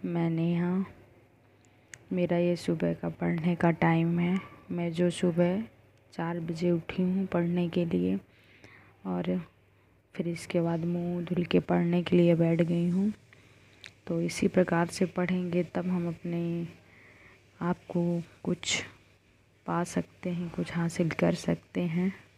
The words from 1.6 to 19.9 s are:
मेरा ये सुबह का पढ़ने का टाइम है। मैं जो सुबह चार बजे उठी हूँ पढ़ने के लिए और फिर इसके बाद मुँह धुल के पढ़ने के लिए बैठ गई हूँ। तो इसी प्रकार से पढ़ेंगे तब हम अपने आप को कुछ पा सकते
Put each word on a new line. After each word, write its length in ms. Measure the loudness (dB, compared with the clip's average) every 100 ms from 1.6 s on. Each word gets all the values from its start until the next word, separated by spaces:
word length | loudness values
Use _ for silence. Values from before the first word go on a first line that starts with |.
| _ _ _ -20 -6
मेरा 240 | -2 2 2
ये 180 | 2 0
सुबह 380 | 0 0 0
का 140 | -2 -6
पढ़ने 460 | -4 -2 0 0
का 160 | 2 2
टाइम 480 | 4 4 4 2 2
है। 200 | 0 0 -4 -20 -8
मैं 200 | -4 -4
जो 180 | 0 0
सुबह 500 | 2 0 2 2 2 -6 _ -20 _ _
चार 280 | -8 -6 -4
बजे 300 | -6 -2 0
उठी 320 | 0 -2 -2
हूँ 240 | 0 0 0
पढ़ने 420 | 0 0 0 0
के 160 | 0
लिए 340 | 0 0 0 -2 -6 _ -20 -20 -20 -20 -20 -14 -6
और 340 | -4 -2 -4 -4 _ _ _ _ _ _
फिर 140 | -8 -6
इसके 320 | -6 -4 -2
बाद 240 | 0 -2
मुँह 400 | -2 -2 -2 -4
धुल 200 | -2 -2
के 160 | 2 2
पढ़ने 420 | 4 2 4 2
के 140 | 4 4
लिए 180 | 6
बैठ 280 | 6 4 4
गई 260 | 2 2 2
हूँ। 240 | 2 0 -2 _ -20 -20 -20 -20 -20 -20 -20 -6
तो 140 | -2
इसी 260 | -2 0 2
प्रकार 380 | 4 4 2 0
से 200 | 0 -2
पढ़ेंगे 560 | 0 -2 0 0 0
तब 220 | -2 -2 -2
हम 220 | -2 -2
अपने 580 | -6 -6 -4 -2 -4 -6 -10 -20 -20 -20 -20 -20 -20 _ -6
आप 160 | -4 -4 -2
को 320 | -2 0 -2 -4 -10
कुछ 380 | -4 -4 -2 -4 -6 -16 _ _ _ _ _ _ -4
पा 180 | -2
सकते 460 | 0